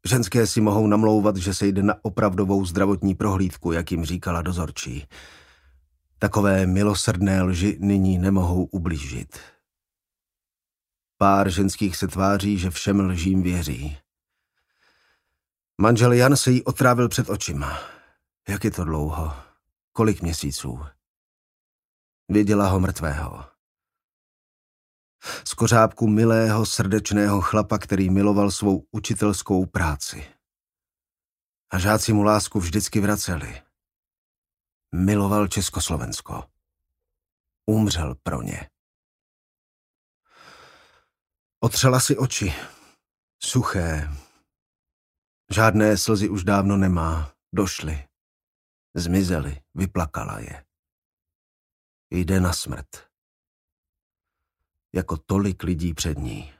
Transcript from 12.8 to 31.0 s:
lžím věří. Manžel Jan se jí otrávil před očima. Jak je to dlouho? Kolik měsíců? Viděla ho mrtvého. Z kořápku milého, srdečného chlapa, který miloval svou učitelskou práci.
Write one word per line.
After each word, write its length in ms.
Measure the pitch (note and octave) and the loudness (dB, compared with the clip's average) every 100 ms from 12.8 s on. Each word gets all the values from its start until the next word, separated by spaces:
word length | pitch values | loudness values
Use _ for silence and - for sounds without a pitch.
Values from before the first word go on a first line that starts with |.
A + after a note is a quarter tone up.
| - G2+ | 0 0
lžím 420 | F#2 F2+ F2+ F#2+ | 0 0 0 0
věří. 560 | F2+ F2 D2 B1 D2 C#2+ _ _ _ _ _ _ _ _ _ _ _ _ _ _ _ _ _ - | 0 -2 -4 -6 -8 -12 _ _ _ _ _ _ _ _ _ _ _ _ _ _ _ _ _ 2
Manžel 320 | G#2+ A#2 B2 | 4 6 6
Jan 240 | A#2+ B2+ C#3+ | 6 6 4
se 140 | - | 4
jí 140 | B2+ | 2
otrávil 440 | - - B2+ B2 A#2+ | 0 2 2 4 0
před 220 | - - | -2 -4
očima. 480 | G2+ - D2 C#2+ D2+ - - _ _ _ _ - | -6 -6 -6 -6 -8 -14 -20 _ _ _ _ -8
Jak 160 | G2+ | -4
je 60 | A2 | -2
to 140 | F#2+ | -2
dlouho? 520 | E2 D#2 D2+ D#2 D#2+ C#2 - _ _ _ _ | -4 -2 -4 -4 -6 -8 -16 _ _ _ _
Kolik 300 | - A2 G2 | 0 2 2
měsíců? 580 | F2 E2 C#2+ - C2+ B1 D2 _ _ _ _ _ _ _ _ _ _ _ _ _ - | -4 -4 -6 -6 -8 -10 -14 _ _ _ _ _ _ _ _ _ _ _ _ _ 0
Viděla 400 | G2+ G#2 G#2 G2 | 2 4 4 4
ho 120 | F#2+ | 2
mrtvého. 760 | F#2 - D#2+ D2 D2+ - D2 _ _ _ _ _ _ _ _ _ _ _ _ _ _ _ _ _ - - | 0 -2 -4 -4 -8 -12 -18 _ _ _ _ _ _ _ _ _ _ _ _ _ _ _ _ _ -14 -12
Z 100 | - | -12
kořápku 540 | - A2+ A#2 A2 - A2+ | -2 4 6 4 2 2
milého, 580 | G#2+ A2+ A2+ A2 G#2+ G#2+ | 4 4 4 2 2 0
srdečného 720 | - G2 G#2+ F#2+ G#2 G#2 G2+ | -2 0 0 0 0 2 2
chlapa, 380 | F2+ G#2+ G#2+ G#2 | 2 0 0 -4
který 320 | - G2 F#2+ | -2 0 2
miloval 400 | F#2+ G2+ G#2 G2+ | 4 4 4 0
svou 360 | - G#2 F#2+ - | 0 0 0 -4
učitelskou 760 | G#2+ - G#2+ G#2 G2 - F#2+ F#2 | -10 -6 -2 0 -2 0 0 0
práci. 680 | - E2 D2 - - D2 _ _ _ _ _ _ _ | -2 -2 -2 -8 -12 -16 _ _ _ _ _ _ _